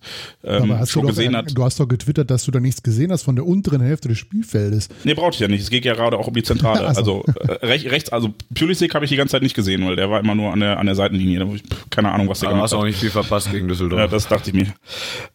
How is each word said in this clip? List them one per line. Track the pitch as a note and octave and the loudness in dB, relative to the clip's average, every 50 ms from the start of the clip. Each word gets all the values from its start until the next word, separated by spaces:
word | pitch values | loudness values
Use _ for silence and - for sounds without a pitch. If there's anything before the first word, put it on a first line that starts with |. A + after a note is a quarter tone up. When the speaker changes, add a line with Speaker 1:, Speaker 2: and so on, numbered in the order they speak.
| - - - - - - - _ - | -18 -16 -14 -14 -14 -16 -18 _ -6
Speaker 1:
Ähm, | - - - B2 | -2 0 2 2
Speaker 2:
Aber | G#2+ A#2+ A2 | 2 2 2
hast | B2 - | 0 0
Speaker 1:
schon | - D3+ C#3 | 0 0 2
Speaker 2:
du | A#2+ | 2
doch, | G#2+ | 2
Speaker 1:
gesehen | G#2+ A#2 B2+ B2+ | 2 2 0 0
Speaker 2:
äh, | A2+ | 0
Speaker 1:
hat. | A2 D#3 C#3 | -2 -2 -2
Speaker 2:
du | B2+ B2 | 0 0
hast | C3 - - | 0 0 0
doch | D3 A#2+ | 0 0
getwittert, | B2+ A2 - - D3+ D#3 C#3+ - | 0 0 0 0 0 0 0 2
dass | B2+ A#2+ - | 0 0 0
du | - | 0
da | B2+ C3 | 0 0
nichts | B2 C3 A#2+ - | 0 0 -2 0
gesehen | - A#2+ A2 A2+ D3+ F#3 | 0 0 0 2 2 0
hast | F#3 - | 0 0
von | - C#3 C3 | 0 0 0
der | B2 D#3 | 0 2
unteren | F3 F3+ G3 F#3+ F3+ C#3+ C3+ | 2 2 2 2 2 2 2
Hälfte | A#2+ B2+ D#3 - - C3 | 2 2 0 0 0 -2
des | A2+ - | -2 -2
Spielfeldes. | - - G3 G#3+ A3+ - - G#2+ G2+ G2+ G#2+ G#2+ - - - - - | -4 -4 -4 -4 -2 0 0 0 2 2 0 0 -2 -4 -8 -4 -2
Speaker 1:
Nee, | - D3+ | 0 0
brauchte | D#3 E3+ F3 - | 2 2 0 0
ich | - | 0
ja | G#2+ G2 | 0 2
nicht. | G2+ G2+ | 2 0
Es | G2+ G#2 | 0 0
geht | A#2 B2+ A#2+ | -2 0 0
ja | B2 A2+ | 0 0
gerade | A2+ A#2 A#2 A#2 G2+ | 2 2 0 0 0
auch | A2+ | -2
um | A#2 A#2 | -2 -2
die | A#2 | -2
Zentrale. | A2+ - - - - A2+ A2 A2 | 0 0 0 2 2 2 2 2
Speaker 2:
<laughs> | - - | 2 2
Ach | C3+ | 2
so. | - - G#2 F#2+ G2 - | 2 2 2 0 0 0
Speaker 1:
Also, | - B2 - | 0 0 0
äh, | - - - - - | 0 -2 -2 -2 0
rech-, | A#2 B2+ D3+ D3 C3 | 0 0 0 0 -2
rechts, | C3 D#3 - - | -2 -2 -2 -2
also | A#2+ A#2 A#2 G#2+ G#2 - - - A#2+ | -2 -2 -2 -2 -4 -8 -14 -12 -4
Pulisic | - D#3 E3+ F#3+ - F3 E3 - | -2 0 0 2 2 0 0 0
habe | D3+ D3+ | 0 0
ich | C3+ | 0
die | C#3 C3+ | 2 0
ganze | C#3 C3+ - | 2 2 2
Zeit | C3 C3 | 2 0
nicht | C3 - | 0 0
gesehen, | - G#2 F#2+ F#2+ F#2 F#2 | 0 0 0 0 0 0
weil | F#2 F#2 F#2 | 0 0 0
der | F#2+ G2 | 0 0
war | G#2+ G#2 | 0 0
immer | G#2+ G#2+ G#2 | 0 0 0
nur | G#2 G#2 G2+ | 0 0 0
an | E2+ G#2 | 0 0
der, | G#2 G2+ G2+ - | 2 2 0 0
an | G2+ G2 | 0 0
der | G2 | 2
Seitenlinie. | G2 G2 G2 G2+ F#2 F#2+ F#2 F2+ F2+ | 2 0 0 0 0 2 2 2 0
Da | F#2+ | 0
hab | G2+ G#2 | -4 -4
ich, | G#2 | -8
pff, | - - - - - - | -8 -8 -10 -10 -10 -4
keine | - A2 G#2+ G2+ | -2 0 0 2
Ahnung, | F2+ G#2 G2 F#2+ | 2 2 0 0
was | F#2+ - | 0 -2
der | F#2+ F2+ | -2 0
Speaker 3:
Aber | - | 0
Speaker 1:
gemacht | G2 G#2+ | 2 2
Speaker 3:
hast | A2 | 0
Speaker 1:
hat. | A2 G#2+ | 0 0
Speaker 3:
auch | G#2 | 0
nicht | G#2 G2+ F#2+ | -2 -2 -2
viel | A2 G#2+ | -2 -2
verpasst | F#2+ G#2 G2+ - G#2 G#2 G2 G2+ | 0 -2 0 0 0 -2 0 -2
gegen | G2+ G2+ F#2 F2+ | -2 -2 -2 -2
Düsseldorf. | F2+ F2+ F#2 F2 F2+ F#2 | -2 -2 -2 0 2 2
Speaker 1:
Ja, | G#2+ F#2+ | 2 2
das | G2+ G#2+ - - | 2 0 -2 -2
dachte | - - - - | -4 -6 -4 -2
ich | F#2 | 0
mir. | F#2+ G2 G2+ G2 - _ - - - - - - - - - _ | 0 0 0 -4 -8 _ -16 -14 -12 -12 -10 -10 -12 -12 -16 _